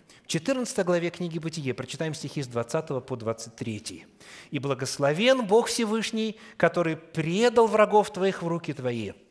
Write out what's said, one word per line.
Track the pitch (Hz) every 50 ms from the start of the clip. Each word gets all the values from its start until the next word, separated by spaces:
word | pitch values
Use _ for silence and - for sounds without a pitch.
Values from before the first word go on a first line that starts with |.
| _ _ - - _
В | -
четырнадцатой | - 165 160 - 269 254 247 - - - 190
главе | 175 180 175 165 175
книги | 170 - 180 175 160 165
Бытие, | 156 165 151 170 143 131 120
прочитаем | - 123 - - - 165 160 147
стихи | - - 139 - 156
с | 139 123
двадцатого | 120 120 117 - - 160 156 - 147 127
по | 123 - 131
двадцать | 117 110 110 113 - - 113 -
третий. | - - 113 110 104 - - 92 - - - _ _ - - - - - -
«И | - 139
благословен | 123 143 139 123 135 131 - - 143 139 151 165 220 247 262 262 240
Бог | 185 196 226 233 233
Всевышний, | - - 233 208 214 226 214 - - 220 220 220 214 - - - - _
который | - 165 170 185 175 170 160 156
предал | - - - 165 151 160 170 196 226 247 226 240 226 220
врагов | 202 214 214 202 202 214 196 -
твоих | - 180 185 196 185 -
в | 170 170
руки | 165 170 - - 143
твои. | 131 127 127 120 117 110 95 - - _ _